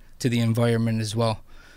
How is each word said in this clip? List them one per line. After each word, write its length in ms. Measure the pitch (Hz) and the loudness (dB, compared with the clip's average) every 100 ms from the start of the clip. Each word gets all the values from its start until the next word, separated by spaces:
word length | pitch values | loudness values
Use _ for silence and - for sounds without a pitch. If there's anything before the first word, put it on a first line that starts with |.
| - - | -20 -4
to 100 | 127 | -2
the 120 | 117 | 2
environment 600 | 117 113 117 113 113 110 | 2 2 2 2 0 0
as 140 | 107 | -2
well. 300 | 110 113 107 - - - | -2 -2 -2 -10 -20 -20